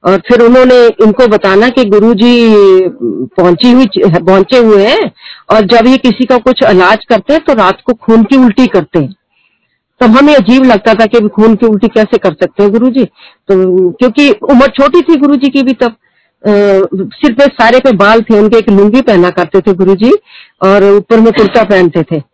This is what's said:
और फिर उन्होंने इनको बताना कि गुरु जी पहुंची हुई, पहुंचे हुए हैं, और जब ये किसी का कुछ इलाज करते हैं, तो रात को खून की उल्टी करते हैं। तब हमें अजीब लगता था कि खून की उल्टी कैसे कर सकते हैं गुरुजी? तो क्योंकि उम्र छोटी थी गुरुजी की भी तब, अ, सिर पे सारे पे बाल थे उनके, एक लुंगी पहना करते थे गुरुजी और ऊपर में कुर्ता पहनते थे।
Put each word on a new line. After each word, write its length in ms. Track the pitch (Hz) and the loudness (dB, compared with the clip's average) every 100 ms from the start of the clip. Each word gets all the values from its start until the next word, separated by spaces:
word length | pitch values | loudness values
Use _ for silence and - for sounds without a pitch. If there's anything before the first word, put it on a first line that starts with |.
और 120 | - 190 | -2 -2
फिर 240 | - 247 | 0 2
उन्होंने 460 | 233 247 254 247 233 | 4 4 4 4 2
इनको 400 | - 214 202 247 | 2 0 2 0
बताना 420 | 208 196 190 240 | 0 0 0 0
कि 160 | 247 | -2
गुरु 300 | 233 202 214 | 0 0 0
जी 400 | 220 240 240 233 208 196 185 185 - 120 101 127 | 0 0 2 2 2 4 2 0 -6 -10 -8 -10
पहुंची 460 | - 180 175 247 | -2 -2 0 0
हुई, 140 | 247 254 190 190 | 2 0 -2 -2
पहुंचे 520 | 165 165 190 190 254 | -2 0 0 0 0
हुए 260 | 226 208 | 2 2
हैं, 280 | 202 320 302 _ - - _ | 0 -2 -4 _ -20 -20 _
और 100 | 214 | -2
जब 260 | 196 233 226 | 0 0 2
ये 100 | 262 | 0
किसी 280 | 262 - | -2 -4
का 140 | 254 247 | -2 -2
कुछ 240 | 240 254 254 | -2 -2 0
इलाज 280 | 190 180 214 - | 0 0 -2 -2
करते 260 | 220 - | -4 -2
हैं, 100 | 302 311 | -4 -2
तो 80 | |
रात 240 | 254 190 190 - | -2 -2 -4 -6
को 60 | |
खून 300 | 233 - 226 | -8 0 0
की 140 | 226 269 | 2 2
उल्टी 300 | 254 202 254 | 0 0 -2
करते 340 | 190 151 170 | -2 -4 -4
हैं। 140 | 139 196 _ _ _ _ _ _ _ _ | -6 -10 _ _ _ _ _ _ _ _
तब 60 | 247 | 0
हमें 280 | 233 285 | 2 2
अजीब 300 | 294 185 254 | 2 2 0
लगता 300 | 262 214 220 | 2 0 0
था 120 | 208 220 | 0 0
कि 220 | 233 208 | 0 -2
खून 260 | 208 220 | -2 0
की 120 | 220 233 | 0 0
उल्टी 220 | 208 226 | -2 -2
कैसे 300 | - 208 220 | -2 -2 -2
कर 140 | 190 | -4
सकते 300 | 156 175 - | -4 -8 -2
हैं 100 | 202 | -2
गुरुजी? 320 | 214 254 254 214 _ - _ _ | 0 -2 -2 -6 _ -20 _ _
तो 420 | 190 185 185 185 | -2 0 0 -2
क्योंकि 400 | 170 247 226 285 | -2 -4 0 -2
उम्र 360 | 403 - 262 269 | -2 0 0 0
छोटी 340 | - 294 349 | 0 0 0
थी 160 | 330 320 | 0 0
गुरुजी 320 | 285 285 277 | 0 -2 -2
की 140 | 277 | -4
भी 100 | 262 | -4
तब, 180 | 262 247 226 _ _ _ _ - | -4 -6 -8 _ _ _ _ -4
अ, 40 | 208 202 190 196 | 0 0 0 -2
सिर 380 | 190 190 - 294 | -6 -10 -4 -4
पे 120 | 226 277 | 0 -2
सारे 320 | - 226 247 | 0 0 0
पे 140 | 262 | 0
बाल 280 | 202 202 226 | 0 0 0
थे 180 | 226 214 | 0 0
उनके, 200 | 214 226 | 2 0
एक 120 | 214 | 0
लुंगी 300 | 196 202 240 | 0 2 0
पहना 300 | 254 196 180 | 0 0 0
करते 300 | 175 175 196 | -2 -4 -2
थे 140 | 185 | -2
गुरुजी 360 | 185 185 190 220 415 _ - - _ | -2 0 0 0 -2 _ -20 -20 _
और 220 | 190 202 | 0 2
ऊपर 360 | 196 202 196 226 | 2 0 0 0
में 120 | 226 | 2
कुर्ता 320 | 214 196 233 | 0 0 0
पहनते 380 | 220 202 175 170 | 0 0 0 -2
थे। 180 | 156 160 - | -6 -8 -10